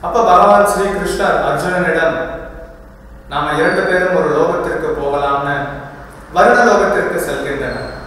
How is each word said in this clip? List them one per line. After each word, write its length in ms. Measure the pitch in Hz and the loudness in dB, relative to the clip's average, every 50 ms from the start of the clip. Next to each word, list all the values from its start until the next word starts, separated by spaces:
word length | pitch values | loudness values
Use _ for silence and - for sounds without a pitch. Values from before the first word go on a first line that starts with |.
அப்ப 240 | - 170 - 233 226 | -6 0 0 2 4
பகவான் 420 | - - - 202 202 202 202 202 | 6 6 6 6 6 6 6 4
ஸ்ரீகிருஷ்ணர் 760 | 202 - 185 196 202 196 185 175 175 - - 202 - - - - | 4 2 0 0 0 -2 -2 -2 -4 -2 0 0 0 0 0 0
அர்ஜுனனிடம், 680 | - 147 147 175 180 180 180 175 160 160 165 160 165 - 165 165 - - - - - - - - - - - - - - - - - - - - - | 0 -2 -2 -2 -2 -2 0 0 0 0 2 0 0 0 -2 -6 -6 -8 -10 -12 -12 -14 -16 -16 -16 -18 -20 -20 -20 -20 -20 -20 -20 -20 -20 -16 -8
நாம 240 | 143 143 147 147 147 | -6 -4 -4 -2 0
இரண்டு 300 | 147 - 180 180 190 190 | 0 0 2 2 0 0
பேரும் 340 | 185 185 180 180 185 180 | 0 0 0 2 2 2
ஒரு 240 | - - 151 151 151 | 0 2 2 2 2
லோகத்திற்கு 640 | 156 170 170 175 160 151 160 160 156 151 151 147 147 | 2 0 0 -2 -2 -4 -4 -4 -4 -4 -4 -2 -2
போகலாம்னு 800 | 139 143 143 143 139 139 143 147 147 143 143 143 139 - - - - - - - - - - - - - | -2 -2 -2 -2 -2 -2 -2 -2 -4 -4 -4 -6 -8 -10 -12 -14 -14 -16 -18 -20 -20 -20 -20 -20 -6 0
வருணலோகத்திற்கு 840 | 143 151 196 - 240 240 226 208 202 - - - - - 180 175 | 4 4 4 6 4 4 4 4 2 2 2 0 0 -2 -2 -4
செல்கின்றனர். 720 | - - - 135 135 - 147 139 139 135 123 123 117 - - - - - | -4 -4 -4 -6 -6 -4 -6 -6 -4 -6 -6 -6 -8 -8 -10 -12 -14 -14